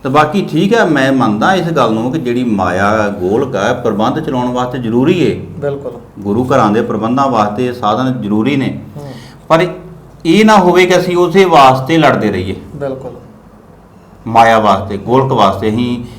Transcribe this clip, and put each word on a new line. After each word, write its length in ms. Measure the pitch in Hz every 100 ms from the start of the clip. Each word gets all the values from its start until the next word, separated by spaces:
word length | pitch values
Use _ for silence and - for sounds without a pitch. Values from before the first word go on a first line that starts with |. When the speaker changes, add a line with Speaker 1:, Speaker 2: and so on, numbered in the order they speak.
Speaker 1:
ਤੇ 60 | 135
ਬਾਕੀ 380 | 143 151 202 160
ਠੀਕ 220 | 151 196
ਹੈ, 120 | 226 196
ਮੈਂ 260 | 143 135
ਮੰਨਦਾ 420 | 135 113 104 160
ਇਸ 140 | 190 170
ਗੱਲ 260 | 156 117
ਨੂੰ 180 | 110 123
ਕਿ 80 | 131
ਜਿਹੜੀ 240 | 120 120
ਮਾਇਆ 680 | 123 98 90 90 101 110 104
ਗੋਲਕ 460 | 95 90 110 135 120
ਹੈ, 180 | 120
ਪ੍ਰਬੰਧ 460 | 127 117 101 117 147
ਚਲਾਉਣ 320 | 151 131 123
ਵਾਸਤੇ 260 | 123 127 135
ਜ਼ਰੂਰੀ 460 | 113 117 151 180
ਏ। 240 | 127 107 - -
Speaker 2:
ਬਿਲਕੁਲ। 320 | 143 139 127 117 - -
Speaker 1:
ਗੁਰੂ 240 | 101 104 127
ਘਰਾਂ 260 | 139 107
ਦੇ 100 | 107
ਪ੍ਰਬੰਧਾਂ 480 | 117 110 113 127 139
ਵਾਸਤੇ 380 | 113 104 107 123
ਇਹ 60 |
ਸਾਧਨ 480 | 120 104 113 131 113
ਜ਼ਰੂਰੀ 340 | 101 107 120 143
ਨੇ। 240 | 131 - - -
Speaker 2:
ਹੂੰ। 120 | 139 - - - -
Speaker 1:
ਪਰ 200 | 165 175 - - - - - 160
ਇਹ 200 | 190 214
ਨਾ 120 | 214
ਹੋਵੇ 280 | 180 175 185
ਕਿ 120 | 180
ਅਸੀਂ 200 | 180 175
ਉਸੇ 280 | 175 185 185
ਵਾਸਤੇ 520 | 160 135 131 - 165
ਲੜਦੇ 340 | 147 104 107
ਰਹੀਏ। 240 | 92 95 90 - 143
Speaker 2:
ਬਿਲਕੁਲ। 360 | 139 131 127 117 - - - - - - - - - - 110
Speaker 1:
ਮਾਇਆ 320 | 117 113 113
ਵਾਸਤੇ, 380 | 104 98 98 98
ਗੋਲਕ 340 | 110 127 131
ਵਾਸਤੇ 380 | 127 98 101 107
ਅਸੀਂ, 340 | 110 123 120 120